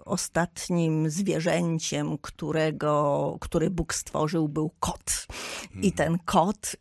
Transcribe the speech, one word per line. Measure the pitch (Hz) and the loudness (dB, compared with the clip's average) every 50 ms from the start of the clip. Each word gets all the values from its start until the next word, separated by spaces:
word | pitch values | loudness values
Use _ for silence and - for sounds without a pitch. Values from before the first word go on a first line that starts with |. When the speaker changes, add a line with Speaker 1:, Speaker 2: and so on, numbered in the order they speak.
| - | -6
Speaker 1:
ostatnim | - - 175 - - - 160 170 175 - - - - 180 170 165 160 156 156 156 160 | -4 -4 -2 -2 -2 0 0 0 0 -2 -8 -4 0 2 2 2 4 2 2 2 0
zwierzęciem, | 151 170 202 185 160 151 160 175 156 170 175 170 165 160 - - - 143 147 151 156 143 | 0 0 0 0 0 2 2 2 2 2 2 2 0 0 -2 -2 -2 -2 -2 -2 -4 -6
którego, | - - - - - 147 151 156 156 156 151 - 156 151 151 147 147 143 143 143 147 147 165 165 | -8 -10 -10 -8 -4 -2 0 2 2 0 0 0 0 2 2 4 4 2 2 2 0 -2 -4 -6
który | - - - 170 160 - | -6 -2 0 0 0 0
Bóg | 190 165 165 - - | 0 -2 -4 -2 -4
stworzył, | - - - - 143 151 151 156 165 156 151 | -6 -6 -4 -2 0 0 0 2 0 0 0
był | 147 156 156 165 - - | 0 -2 -2 -4 -4 -2
kot. | - - - - - - - - - - - - - - - - - - - | -2 -2 -2 -2 -4 -4 -4 -4 -4 -8 -10 -10 -10 -10 -10 -10 -12 -10 -4
I | |
Speaker 2:
Mhm. | 95 95 98 - | 0 2 2 4
Speaker 1:
ten | - 151 156 165 175 | 4 2 2 2 0
kot, | - - - 185 160 190 214 - - - - - | 0 2 4 4 4 4 2 -4 -4 -8 -6 -2